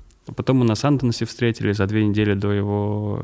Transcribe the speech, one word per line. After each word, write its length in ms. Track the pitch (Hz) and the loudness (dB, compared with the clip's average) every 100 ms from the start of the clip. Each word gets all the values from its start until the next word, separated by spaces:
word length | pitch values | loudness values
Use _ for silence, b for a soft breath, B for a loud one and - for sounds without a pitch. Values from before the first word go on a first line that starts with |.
| - - - | -16 -20 -16
А 60 | |
потом 240 | - 120 131 | -8 0 2
мы 80 | 120 | 4
на 100 | 107 | 2
Санденсе 500 | 143 139 127 110 117 | 2 2 0 -2 -6
встретились 520 | - 120 113 107 104 | -2 -2 0 -2 0
за 80 | 98 | 0
две 180 | 110 107 | 2 2
недели 280 | 101 104 | 2 2
до 180 | 98 101 | 0 0
его 680 | 101 101 104 104 104 104 101 | -2 0 -2 -2 -2 -4 -4